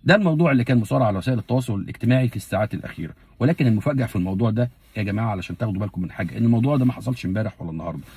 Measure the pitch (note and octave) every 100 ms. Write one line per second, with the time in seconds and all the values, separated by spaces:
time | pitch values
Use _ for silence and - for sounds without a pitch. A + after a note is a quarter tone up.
0 | - G3+ F#3+ D#3 E3 C3 A#2 B2 G#2+ C3+
1 | A#2 G2 B2 B2 - B2 B2 G2+ - -
2 | A#2+ C3 B2+ A2 - F#2+ G#2+ - - -
3 | E2 - _ - B2 E3+ C3 G#2+ D3 C#3
4 | A#2 G2+ F2+ F#2+ A2+ A2 B2 - _ -
5 | G2+ G#2 A2+ G2 E2+ F2 A#2+ F#2+ G#2 -
6 | F2 - F#2 - A#2 A#2 B2+ D3 B2+ -
7 | A#2 B2 F2 G2 A2 - E2 D#2+ E2 D2+
8 | -